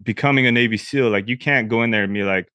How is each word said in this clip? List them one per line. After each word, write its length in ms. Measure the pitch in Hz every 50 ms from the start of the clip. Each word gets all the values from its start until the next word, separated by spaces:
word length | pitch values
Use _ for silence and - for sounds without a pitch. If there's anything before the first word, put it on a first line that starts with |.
becoming 440 | - 123 104 - - 143 139 135 127
a 60 | 120
Navy 240 | 120 120 123 113 110
seal, 320 | 101 - - 139 139 127 113
like, 180 | 104 98 95
you 120 | 113 127 127
can't 320 | - 143 143 131 113 107
go 120 | 117 117
in 80 | 117 117
there 140 | 110 107 101
and 80 | 98
be 100 | 101 104
like, 260 | 98 98 95 92 90 _ _